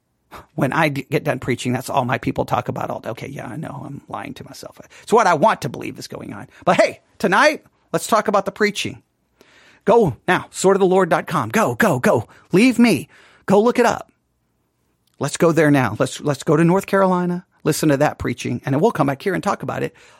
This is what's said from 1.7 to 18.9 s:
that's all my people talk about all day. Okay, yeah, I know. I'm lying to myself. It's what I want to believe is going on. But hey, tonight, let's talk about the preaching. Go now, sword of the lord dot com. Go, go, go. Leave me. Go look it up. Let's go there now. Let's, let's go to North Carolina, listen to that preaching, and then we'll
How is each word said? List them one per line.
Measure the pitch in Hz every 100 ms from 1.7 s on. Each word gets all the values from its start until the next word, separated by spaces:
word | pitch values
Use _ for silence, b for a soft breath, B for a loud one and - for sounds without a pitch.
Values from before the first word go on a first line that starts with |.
that's | 120 -
all | - 123
my | 127
people | - 131 -
talk | - -
about | - -
all | -
day. | -
Okay, | 120 -
yeah, | - 120
I | 120
know. | - 135 127
I'm | 143 -
lying | 107 - -
to |
myself. | - - - - - B
It's | -
what | 226 202
I | 160
want | 214 185
to | 135
believe | 120 110 -
is | -
going | - -
on. | 104 - B -
But | 180
hey, | 320 - _ _
tonight, | 208 196 294 294 - _ _
let's | 165 -
talk | 220 214
about | 202 196
the |
preaching. | - 208 202 104 - _ _ _ _ b b b b -
Go | 233 196 110 -
now, | 175 -
sword | - 190 196
of |
the | 190
lord | 185 180
dot | 165 -
com. | 160 107
Go, | 208 180 117
go, | 220 131
go. | 208 143 - b b
Leave | 175 247 233
me. | 240 147 - b b b -
Go | 196
look | 226 247
it | 233
up. | - - _ _ _ _ _ _ _ _ _ _ _
Let's | 139 -
go | 170
there | 160 151
now. | 143 123 104
Let's, | 131 -
let's | 147 139
go | - 151
to |
North | 170 190 196
Carolina, | 196 190 180 180 175 - _
listen | 151 151 160
to | 139
that | 147 -
preaching, | 127 120 120 120 -
and |
then | 135
we'll | 214